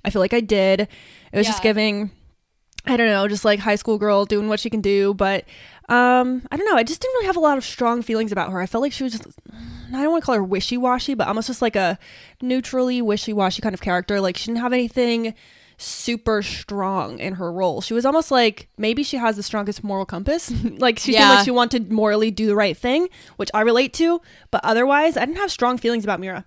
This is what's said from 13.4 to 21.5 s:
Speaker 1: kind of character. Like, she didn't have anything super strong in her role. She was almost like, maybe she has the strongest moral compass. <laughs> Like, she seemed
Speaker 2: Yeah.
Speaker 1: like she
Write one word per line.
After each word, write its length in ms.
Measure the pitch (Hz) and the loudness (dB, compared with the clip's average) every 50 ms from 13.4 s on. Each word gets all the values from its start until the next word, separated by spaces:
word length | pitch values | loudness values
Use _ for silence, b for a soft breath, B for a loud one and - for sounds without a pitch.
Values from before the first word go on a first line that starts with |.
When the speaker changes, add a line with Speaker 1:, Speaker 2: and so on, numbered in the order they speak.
| 190 185 - - | 0 0 -2 -2
Speaker 1:
kind 120 | - 220 190 | -4 -4 -4
of 60 | - | -4
character. 400 | - 202 180 180 180 - 208 196 | -2 -2 -2 -2 0 -2 -2 0
Like, 160 | 190 185 180 | 0 -2 -2
she 100 | - - | -4 -6
didn't 140 | 220 233 233 | -4 -4 -2
have 120 | 240 247 247 | -2 0 0
anything 600 | 254 247 226 - 254 247 240 233 233 226 226 220 b b b b b b b b b | 0 0 -2 0 0 0 2 0 0 -2 -6 -8 b b b b b b b b b
super 640 | - - - - - - 240 226 _ 233 220 208 | -12 -12 -10 -6 -4 -4 -4 -2 _ 0 0 0
strong 760 | 202 - - - - - 202 202 190 190 196 190 135 98 233 - | -2 -4 -8 -10 -10 -8 -6 -4 -4 -2 -2 -4 -4 -6 -8 -8
in 160 | - 185 190 | -8 -8 -6
her 160 | 180 185 175 | -6 -8 -6
role. 300 | 170 185 190 180 147 - | -4 -2 -2 0 -2 -2
She 140 | 185 - 226 | -6 -2 -2
was 100 | 233 240 | 0 2
almost 240 | 269 285 320 311 - | 2 2 2 0 2
like, 380 | 269 254 240 214 208 - - _ _ - | 2 4 4 2 0 -4 -20 _ _ -4
maybe 240 | 208 214 233 262 | -2 -2 0 0
she 140 | 294 - - | -2 -4 -4
has 200 | 254 233 226 214 | 0 0 0 -2
the 60 | 202 | -2
strongest 400 | 202 - - 214 202 202 202 - | -6 -6 -4 -4 -4 -4 -6 -6
moral 220 | - 202 196 196 196 | -6 -6 -4 -4 -4
compass. 480 | - - 170 196 277 302 339 - - 240 226 - | -6 -8 -6 -2 -2 -2 -2 -4 -6 -6 -4 -4
<laughs> 140 | 233 - - | -4 -2 2
Like, 200 | 262 240 226 - | 2 2 2 0
she 140 | - - | -2 2
seemed 80 | 220 220 | 6 8
Speaker 2:
Yeah. 100 | 214 202 196 | 8 8 8
Speaker 1:
like 80 | 202 196 | 8 6
she 60 | 262 | 4